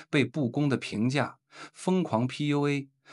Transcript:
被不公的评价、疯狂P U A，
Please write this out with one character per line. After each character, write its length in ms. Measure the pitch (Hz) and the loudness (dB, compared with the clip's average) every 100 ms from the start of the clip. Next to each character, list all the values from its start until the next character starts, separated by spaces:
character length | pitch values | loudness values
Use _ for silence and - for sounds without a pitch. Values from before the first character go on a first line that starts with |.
| - | -2
被 160 | 151 | 2
不 240 | 120 156 127 | 2 0 -2
公 200 | 143 147 | 2 2
的 80 | 120 | 0
评 320 | - 101 123 | -2 -2 0
价、 300 | 139 117 - _ - - | 0 -2 -6 _ -20 -20
疯 300 | - - 185 | -6 0 0
狂 240 | 170 110 123 | 2 0 0
P 180 | - 147 | -2 0
U 200 | 143 143 | 2 2
A， 200 | 143 139 _ - | 0 -4 _ -20